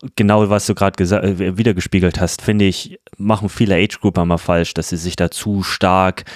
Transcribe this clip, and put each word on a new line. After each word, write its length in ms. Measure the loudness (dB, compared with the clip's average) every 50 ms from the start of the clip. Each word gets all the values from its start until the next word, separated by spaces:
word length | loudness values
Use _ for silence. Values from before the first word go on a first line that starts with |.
| -12 -14 -2
genau, 340 | 0 4 4 6 6 4 4
was 180 | 2 0 0 0
du 80 | 0
grad 220 | 2 0 0 2 0
gesa-, 260 | 0 2 2 2 2
äh, 340 | 0 -2 0 -2 -4 0 0
wiedergespiegelt 640 | 2 2 2 0 -2 0 0 2 2 2 2 0
hast, 200 | -2 -2 -4 -4 -2
finde 220 | -2 0 2 2
ich, 340 | 2 0 -2 -8 -14 -16 -20 _ -20 -14 _
machen 320 | -2 -2 0 0 -2 -6
viele 260 | -2 -2 0 2 2
Age-Grouper 500 | 2 2 0 -2 -2 -2 -2 0 0 0
mal 120 | 0 0 -2
falsch, 380 | 0 0 0 0 0 -2 -4
dass 140 | -6 -6 -4
sie 80 | -6 -6
sich 180 | -6 -6 -4
da 160 | -2 -2 -2
zu 320 | -2 -6 -6 -4 -4 -2 -2
stark 640 | -4 -4 -2 0 2 2 4 2 2 0 -4 -12 -16 -20